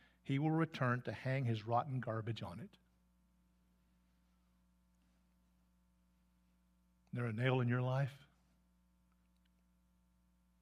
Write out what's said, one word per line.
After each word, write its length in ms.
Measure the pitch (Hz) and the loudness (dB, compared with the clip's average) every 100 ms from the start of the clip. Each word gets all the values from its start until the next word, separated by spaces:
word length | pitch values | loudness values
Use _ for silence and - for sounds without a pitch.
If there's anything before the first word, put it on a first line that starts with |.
| - _ | -20 _
he 140 | - 139 | -4 0
will 140 | 156 | 2
return 500 | 160 160 - 127 123 | 2 0 0 0 0
to 80 | 123 | -2
hang 340 | 110 131 135 120 | -6 -2 0 0
his 200 | 110 107 | -2 0
rotten 340 | 117 151 127 | 0 0 -2
garbage 440 | 117 110 107 110 | -4 -4 -4 -6
on 160 | 92 87 | -8 -10
it." 100 | 190 | -14
Is 4000 | - _ _ _ _ _ _ _ _ _ _ _ _ _ _ _ _ _ _ _ _ _ _ _ _ _ _ _ _ _ _ _ _ _ _ _ _ _ _ _ _ _ _ _ | -18 _ _ _ _ _ _ _ _ _ _ _ _ _ _ _ _ _ _ _ _ _ _ _ _ _ _ _ _ _ _ _ _ _ _ _ _ _ _ _ _ _ _ _
There 120 | 123 120 | -4 -2
a 80 | |
nail 260 | 110 131 127 | 2 4 4
in 60 | 120 | 4
your 140 | 123 | 2
life? 320 | 127 131 135 - - _ _ _ _ _ _ _ _ _ _ _ _ _ _ _ _ _ _ _ _ _ _ _ | 2 0 -2 -4 -20 _ _ _ _ _ _ _ _ _ _ _ _ _ _ _ _ _ _ _ _ _ _ _